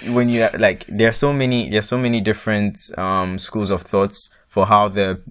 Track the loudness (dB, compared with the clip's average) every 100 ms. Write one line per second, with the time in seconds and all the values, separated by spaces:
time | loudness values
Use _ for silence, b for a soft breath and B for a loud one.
0 | -2 0 2 2 2 2 0 0 -6 2
1 | 2 2 0 2 0 0 0 -2 0 -2
2 | 0 0 0 -2 -2 0 0 -4 -10 -6
3 | -2 -2 -2 -6 -6 -4 -2 -2 0 0
4 | 0 -2 -6 b b 0 4 4 4 0
5 | 0 -2 -10